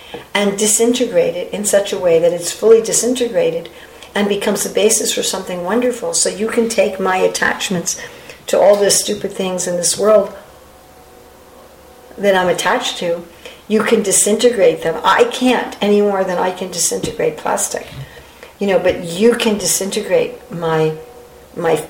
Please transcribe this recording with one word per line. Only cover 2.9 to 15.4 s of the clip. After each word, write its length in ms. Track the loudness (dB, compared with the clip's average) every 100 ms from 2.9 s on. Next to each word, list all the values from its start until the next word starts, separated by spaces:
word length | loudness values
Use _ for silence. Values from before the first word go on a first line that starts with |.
| -2 0 -2 -2 0 0 -2 -10 -18 -20 -20 -6 -2
and 120 | 0
becomes 360 | 0 0 -2
the 100 | -2
basis 400 | 2 2 2 -2
for 80 | -4
something 420 | -4 -6 -6 -8
wonderful. 520 | -2 0 0 -2 -4 -2
So 140 | -2
you 180 | -2 -2
can 220 | 0 0
take 300 | 2 0 0
my 180 | -2 2
attachments 840 | 0 0 -2 -2 -4 -4 -4 -8 -10 -16 -20 -16 -2
to 120 | 4
all 160 | 6 6
the 140 | 4
stupid 440 | 2 -2 -6 -6
things 340 | -6 -6 -4 -4
in 80 | -2
this 200 | -2 0
world 400 | 4 4 4 -8 -20 -20 -20 -20 -20 -20 -20 -20 -20 -20 -20 -20 -20 -20 -20 -20 -20 -2
that 200 | 2 4
I'm 120 | 2
attached 520 | 0 0 0 -2 -4
to. 260 | -4 -4 -6 -20 -20 -20 -2
You 140 | 0
can 220 | 2 2
disintegrate 800 | 2 0 2 4 2 4 2 2
them. 180 | -4 -2
I 200 | 0 2
can't 520 | 2 2